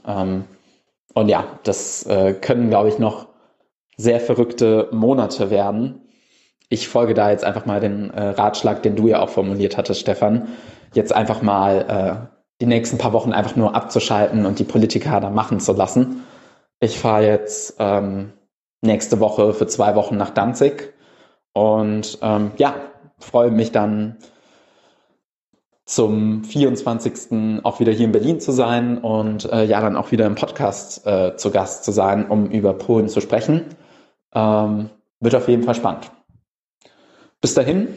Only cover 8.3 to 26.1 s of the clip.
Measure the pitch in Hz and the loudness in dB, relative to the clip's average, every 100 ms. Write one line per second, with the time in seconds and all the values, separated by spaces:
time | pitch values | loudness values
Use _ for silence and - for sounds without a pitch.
8.3 | 98 104 - 113 104 110 104 110 107 92 | 0 0 2 -2 0 0 2 2 4 2
9.3 | - 98 101 101 - - 95 - - 107 | -2 -2 -2 -2 -2 -4 -4 -2 0 2
10.3 | 117 - - - - - - - 107 110 | 0 -2 -14 -18 -20 -4 -2 0 0 0
11.3 | 107 107 101 98 95 - 104 95 107 120 | 0 0 2 2 2 0 -2 -2 -4 -12
12.3 | _ _ - 120 117 117 120 113 113 123 | _ _ -4 0 0 0 -4 0 0 0
13.3 | 98 101 - 101 107 - 113 - 104 104 | -2 -2 0 0 0 -2 -2 0 0 2
14.3 | 110 98 101 - 113 110 - 156 104 101 | 2 0 -2 -2 2 2 0 0 -2 0
15.3 | 107 - 101 - 98 95 123 180 - - | -2 -2 -2 0 0 2 2 0 -2 -14
16.3 | - - _ _ - 110 - 117 107 107 | -20 -20 _ _ -4 -4 -2 0 4 4
17.3 | 104 - - - - 101 101 98 98 101 | 2 -2 -10 -12 -4 0 0 -2 -6 -10
18.3 | - _ _ _ _ 113 104 - 107 107 | -16 _ _ _ _ 0 0 0 2 2
19.3 | - 104 104 107 - 101 104 - 101 98 | 2 2 2 -4 0 2 2 0 -2 -2
20.3 | - 110 120 139 - - _ _ _ _ | -2 -2 2 0 0 -14 _ _ _ _
21.3 | _ _ 104 107 110 107 107 - - 110 | _ _ 0 2 2 0 -2 -6 -6 -2
22.3 | 104 104 - 139 - - - - _ - | 0 -2 0 0 0 -14 -20 -20 _ -2
23.3 | 120 120 110 110 110 104 107 107 113 - | 2 4 2 0 0 0 -2 -4 -10 -20
24.3 | _ _ _ _ _ _ _ _ _ _ | _ _ _ _ _ _ _ _ _ _
25.3 | _ _ _ _ _ - - 110 | _ _ _ _ _ -6 0 2